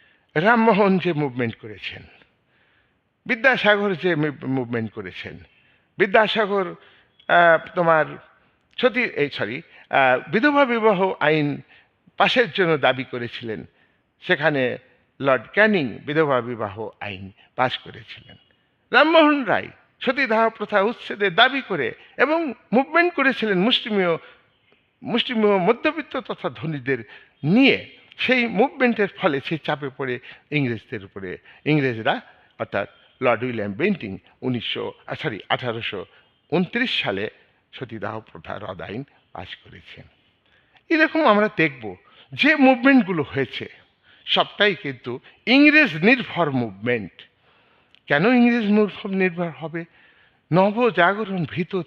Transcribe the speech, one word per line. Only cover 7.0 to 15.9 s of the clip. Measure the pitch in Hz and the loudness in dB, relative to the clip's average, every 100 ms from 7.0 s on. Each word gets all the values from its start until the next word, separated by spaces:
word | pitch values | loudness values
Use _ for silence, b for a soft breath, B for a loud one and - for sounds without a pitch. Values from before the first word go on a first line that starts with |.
| b b - | b b 0
আহ, | 170 170 160 - 180 | 4 6 4 0 -2
তোমার | 170 160 143 147 - _ _ _ _ - | 2 2 0 -6 -20 _ _ _ _ -4
সতী, | 247 226 | -2 0
এই, | 226 - 143 | -4 -2 -4
সরি, | - 101 131 - B B | -4 -8 -8 -14 B B
আহ, | 135 131 127 - | 2 4 2 0
বিধবা | 160 285 285 269 | 0 2 2 2
বিবাহ | 233 220 185 190 185 | 2 2 2 0 0
আইন | 147 156 147 135 - b b _ _ - | 0 2 0 -4 -10 b b _ _ -2
পাশের | 196 254 233 | 2 2 0
জন্য | 170 175 156 | 0 0 2
দাবি | 131 131 | 2 0
করেছিলেন, | 131 127 120 - 117 101 - _ _ _ _ _ | -4 -8 -10 -10 -10 -10 -12 _ _ _ _ _
সেখানে | - 170 156 143 127 113 - _ _ - | -4 0 0 0 -2 -4 -12 _ _ -4
লর্ড | 139 127 - | 0 0 0
ক্যানিং | - 214 202 | 2 2 2
বিধবা | 131 | -2